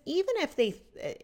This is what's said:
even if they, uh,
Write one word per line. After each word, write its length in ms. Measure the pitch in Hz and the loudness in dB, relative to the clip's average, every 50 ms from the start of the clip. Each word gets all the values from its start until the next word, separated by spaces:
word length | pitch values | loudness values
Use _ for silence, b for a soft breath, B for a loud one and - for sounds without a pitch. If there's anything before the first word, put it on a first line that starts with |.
| - | -6
even 280 | - 302 359 392 508 480 | -2 0 0 2 2 2
if 200 | 440 320 285 - | 0 0 0 2
they, 240 | - 233 208 - - - - - - - | 2 2 2 0 -4 -12 -20 -14 -10 -8
uh, 60 | 147 - - | -8 -8 -8